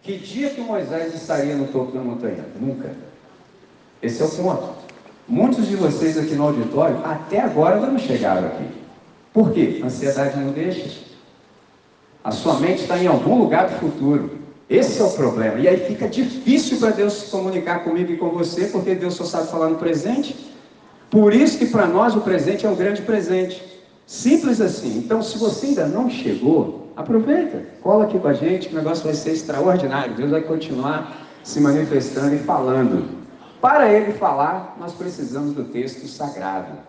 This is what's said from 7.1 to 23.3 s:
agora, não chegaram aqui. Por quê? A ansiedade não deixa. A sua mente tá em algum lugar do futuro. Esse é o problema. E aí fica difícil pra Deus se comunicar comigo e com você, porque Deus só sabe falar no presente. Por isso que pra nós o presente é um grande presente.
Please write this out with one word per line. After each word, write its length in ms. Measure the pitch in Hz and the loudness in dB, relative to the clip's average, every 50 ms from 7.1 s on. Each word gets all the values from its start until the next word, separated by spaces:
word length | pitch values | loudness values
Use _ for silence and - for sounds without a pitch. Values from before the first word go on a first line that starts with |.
| 156 151 - - 180 208 | -6 -6 -6 -4 -2 0
agora, 360 | 247 226 156 147 156 170 185 | 0 0 2 4 4 4 4
não 220 | 208 - 135 - - | 2 2 0 0 -2
chegaram 480 | - - 123 110 - 101 92 92 92 | 0 0 -2 0 0 0 0 0 0
aqui. 180 | 78 - - - - - - - - - - - - - _ _ _ _ | -2 -4 -6 -10 -10 -12 -16 -18 -20 -20 -20 -20 -20 -20 _ _ _ _
Por 200 | 220 196 175 - | 4 4 4 4
quê? 260 | 170 147 - - - 110 | 2 2 2 2 -2 -4
A 40 | |
ansiedade 540 | 127 127 - 143 139 139 139 143 139 139 143 | -6 -4 -2 -2 -2 0 0 0 -2 -2 -2
não 120 | 135 135 143 | -4 -4 -4
deixa. 500 | 151 165 180 180 - - - - - - - - - - _ _ _ _ _ _ _ _ _ _ _ _ _ _ _ _ _ _ _ _ | -2 -4 -4 -4 -4 -8 -10 -12 -14 -18 -20 -20 -20 -20 _ _ _ _ _ _ _ _ _ _ _ _ _ _ _ _ _ _ _ _
A 60 | - | -8
sua 240 | 110 - - 165 143 | -8 -2 0 0 2
mente 320 | 127 147 180 185 - - | 2 2 2 0 0 0
tá 120 | - 180 180 | -2 0 2
em 80 | 185 | 4
algum 320 | 175 147 120 - 151 226 247 | 4 4 4 4 4 4 4
lugar 300 | 214 - 151 165 190 185 | 4 4 4 4 2 2
do 60 | - | 0
futuro. 640 | - 170 156 143 - 135 139 147 139 - - - - - - - - _ _ | -2 -4 -4 -4 0 2 2 2 2 0 -2 -8 -12 -16 -18 -20 -20 _ _
Esse 300 | 127 214 - - - - | 4 4 4 4 2 2
é 40 | 208 | 2
o 60 | 190 | 0
problema. 480 | - - 139 117 113 110 110 110 104 117 | 2 2 0 0 0 0 0 0 0 4
E 100 | 143 180 | 4 4
aí 100 | 185 180 - | 4 4 2
fica 220 | - 214 - 254 - | -2 -4 -2 -4 -4
difícil 720 | - 240 262 240 - - - 233 269 - - - 254 214 | 0 -2 -2 -2 -4 -4 2 4 4 4 4 2 0 2
pra 120 | 233 220 | 2 2
Deus 220 | 202 190 202 208 202 | 2 2 2 0 0
se 180 | - - - | -4 -8 -6
comunicar 540 | - 196 185 185 185 180 160 170 175 165 - | -6 -4 -4 -2 -2 -2 -2 -2 -4 -2 -2
comigo 260 | 170 160 175 180 165 | -2 0 0 0 -2
e 60 | 170 | -2
com 140 | - - 165 | -2 -2 -2
você, 360 | 165 175 170 160 - 175 190 | 0 -2 -2 -2 -2 -2 -2
porque 280 | 208 - 185 180 190 185 | -2 -2 -2 0 0 -2
Deus 200 | 175 175 180 175 | 0 -2 -4 -4
só 100 | - 170 | -4 -6
sabe 240 | 165 - 165 160 - | -4 -4 -4 -4 -4
falar 200 | 170 160 160 160 | -2 -2 0 0
no 80 | 165 | 0
presente. 760 | - 170 170 160 147 156 202 247 277 - - - - - - - - - - - - - - - - - - | 0 0 -2 -2 -2 -2 -2 -2 -2 -2 -4 -6 -14 -16 -20 -20 -20 -20 -20 -20 -20 -20 -20 -20 -20 -12 2
Por 240 | - 214 208 208 208 | 6 6 8 8 8
isso 240 | 240 294 - - - | 8 6 6 4 2
que 80 | 247 | 0
pra 200 | - - 220 196 | 2 2 2 2
nós 280 | 170 170 190 226 240 208 | 4 4 4 4 4 4
o 60 | 208 - | 2 2
presente 420 | 190 185 165 139 165 202 202 - | 2 2 2 2 0 0 0 0
é 40 | 214 | 0
um 60 | 190 | 0
grande 280 | 165 180 202 208 202 - | 2 0 0 0 -2 -2
presente. 600 | 240 220 208 175 170 | 0 0 0 2 0